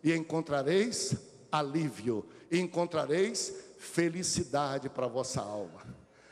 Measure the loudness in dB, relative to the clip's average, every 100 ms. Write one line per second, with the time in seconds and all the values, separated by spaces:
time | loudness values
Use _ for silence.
0 | 2 2 0 -2 0 0 4 4 2 0
1 | -2 -4 -6 -20 -2 0 2 2 0 0
2 | 0 0 -2 -16 -2 0 2 0 0 0
3 | 2 2 2 0 -4 -8 -14 -18 -4 2
4 | 2 2 -2 0 0 0 2 0 -4 -2
5 | -2 -2 -2 -4 -4 -6 -8 -12 -16 -18
6 | -20 -20 -20